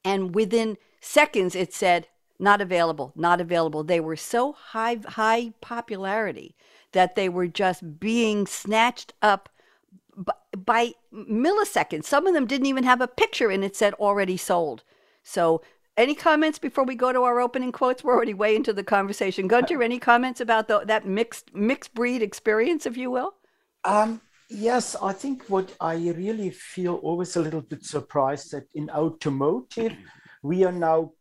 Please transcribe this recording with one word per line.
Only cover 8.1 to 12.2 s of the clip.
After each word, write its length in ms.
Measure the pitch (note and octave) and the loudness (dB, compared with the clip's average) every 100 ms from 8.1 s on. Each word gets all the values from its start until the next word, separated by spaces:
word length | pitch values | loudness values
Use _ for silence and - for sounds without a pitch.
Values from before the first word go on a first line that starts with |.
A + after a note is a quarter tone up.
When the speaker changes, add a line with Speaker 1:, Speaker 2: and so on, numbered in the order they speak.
| A#3 A3+ G#3 G3 | 2 2 0 -2
Speaker 1:
snatched 680 | - G3 A3 A#3 - - _ | -4 -2 2 2 0 -20 _
up 280 | G#3+ G3 - _ _ _ _ F#3+ _ G3 | 2 2 -2 _ _ _ _ -20 _ -10
b-, 400 | F#3+ - _ G3 | -8 -8 _ -8
by 360 | F#3+ A#3 A#3+ - _ | 0 2 0 -4 _
milliseconds. 920 | G#3+ - A3 D4 G#4 G#4 G3+ D#3+ D#3 - | -18 -4 0 2 2 0 0 -2 -4 0
Some 200 | C#4+ | 2